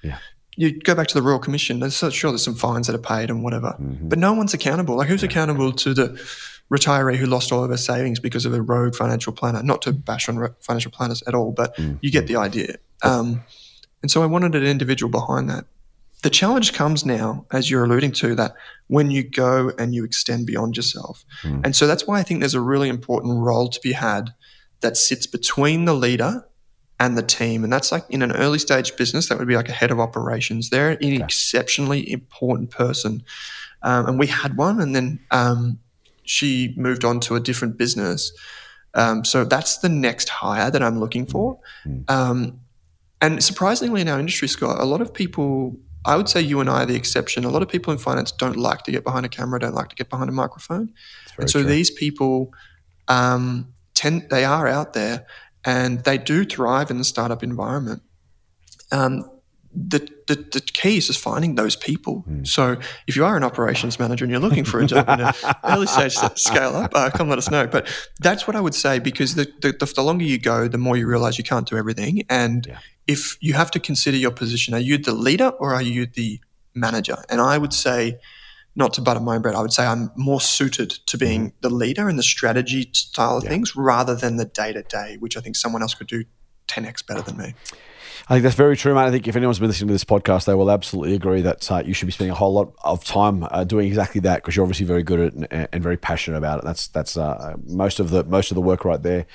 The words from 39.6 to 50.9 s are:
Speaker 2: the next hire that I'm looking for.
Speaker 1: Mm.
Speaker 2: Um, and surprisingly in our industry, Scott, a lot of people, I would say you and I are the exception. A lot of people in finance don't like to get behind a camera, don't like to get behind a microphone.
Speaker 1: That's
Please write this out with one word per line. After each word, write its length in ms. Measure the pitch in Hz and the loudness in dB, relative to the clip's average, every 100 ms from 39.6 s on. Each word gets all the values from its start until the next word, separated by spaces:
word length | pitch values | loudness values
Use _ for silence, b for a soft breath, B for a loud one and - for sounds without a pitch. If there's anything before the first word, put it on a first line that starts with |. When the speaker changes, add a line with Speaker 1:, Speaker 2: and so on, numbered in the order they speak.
| - - | 0 0
Speaker 2:
the 100 | 185 | 0
next 400 | 151 127 - - | 2 0 0 -6
hire 420 | - 101 104 113 | -4 -2 0 2
that 120 | 135 | 2
I'm 160 | 117 113 | 2 0
looking 260 | 110 123 131 | -2 -4 -2
for. 320 | 135 240 254 B B B | -2 -2 -4 B B B
Speaker 1:
Mm. 240 | 131 - | -6 0
Speaker 2:
Um, 500 | 135 127 123 120 - - _ _ _ _ _ | 2 2 0 -2 -8 -20 _ _ _ _ _
and 220 | 156 156 | 2 4
surprisingly 580 | - 190 190 240 240 208 | 0 2 0 2 0 0
in 80 | 165 | 0
our 100 | 139 | 0
industry, 280 | 160 - 135 | -2 -2 -2
Scott, 320 | - - - | -2 -2 0
a 40 | |
lot 160 | 131 160 | 0 0
of 120 | 233 | -2
people, 640 | - 180 - 139 135 127 123 - - | -4 -4 -2 -2 0 -4 -8 -16 -6
I 120 | - 156 | 0 2
would 120 | 202 | 2
say 120 | 175 | 2
you 200 | 147 143 | 2 2
and 80 | 131 | 2
I 120 | 131 | 2
are 40 | 123 | 2
the 80 | |
exception. 500 | 123 123 - 135 - | 0 0 -2 -2 -2
A 40 | 123 | 0
lot 120 | 147 | 0
of 60 | 185 | 0
people 240 | 180 170 | -2 -2
in 60 | 143 | -2
finance 320 | 131 127 - | -2 -2 -2
don't 240 | - 127 120 | -4 -2 0
like 260 | 120 - | 0 -2
to 80 | - | -2
get 120 | 127 | -4
behind 200 | - 127 123 | -4 -4 -6
a 20 | |
camera, 300 | - 127 123 | -6 -6 -4
don't 160 | 123 | -2
like 140 | - 131 | -4 -6
to 80 | - | -10
get 120 | 123 | -8
behind 180 | 131 131 | -6 -4
a 40 | |
microphone. 540 | 131 131 147 - 175 | -2 -4 -8 -6 -6
Speaker 1:
That's 460 | 226 | -6